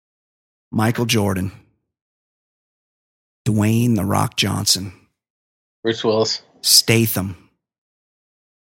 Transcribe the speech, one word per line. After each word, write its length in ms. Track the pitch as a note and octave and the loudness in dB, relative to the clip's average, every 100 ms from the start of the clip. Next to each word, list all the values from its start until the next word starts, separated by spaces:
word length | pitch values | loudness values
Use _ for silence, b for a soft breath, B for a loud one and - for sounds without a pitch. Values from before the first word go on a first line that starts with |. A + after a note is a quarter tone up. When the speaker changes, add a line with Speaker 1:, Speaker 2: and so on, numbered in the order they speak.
| _ _ _ _ _ _ _ | _ _ _ _ _ _ _
Speaker 1:
Michael 320 | A2 A2+ A#2+ | -2 0 0
Jordan. 480 | A#2+ A2+ G2+ F#2 F#2+ - _ _ _ _ _ _ _ _ _ _ _ _ _ _ _ _ _ _ - | 0 0 0 -2 -6 -8 _ _ _ _ _ _ _ _ _ _ _ _ _ _ _ _ _ _ -2
Dwayne 500 | G#2+ G#2+ A2+ B2 A2 | 0 2 2 2 0
"The 80 | |
Rock" 320 | G2 G2+ A2+ - | 0 -2 -2 -2
Johnson. 560 | G2+ G2+ G2+ - G2 - _ _ _ _ _ _ _ _ | -2 -2 -2 -2 -6 -16 _ _ _ _ _ _ _ _
Speaker 2:
Bruce 220 | A2+ A2+ | -6 -2
Willis. 380 | A#2 A2 A2+ - - _ | 0 0 0 -4 -12 _
Speaker 1:
Statham. 720 | - - - A2+ A2+ - F#2+ F#2 _ _ _ _ _ _ _ _ _ _ _ _ | 2 4 4 2 2 -2 -6 -10 _ _ _ _ _ _ _ _ _ _ _ _